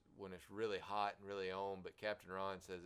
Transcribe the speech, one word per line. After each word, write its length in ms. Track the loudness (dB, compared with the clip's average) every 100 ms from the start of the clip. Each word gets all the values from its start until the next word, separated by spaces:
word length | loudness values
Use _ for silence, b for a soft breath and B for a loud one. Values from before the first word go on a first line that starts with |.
| -18 -10
when 160 | -8
it's 180 | -8 -6
really 280 | 0 2 2
hot 340 | 2 4 4 2
and 100 | -4
really 240 | 0 0
on, 280 | 2 0 0
but 140 | -4 -2
Captain 320 | 0 0 -2
Ron 280 | 0 0 -2
says 220 | -4 -6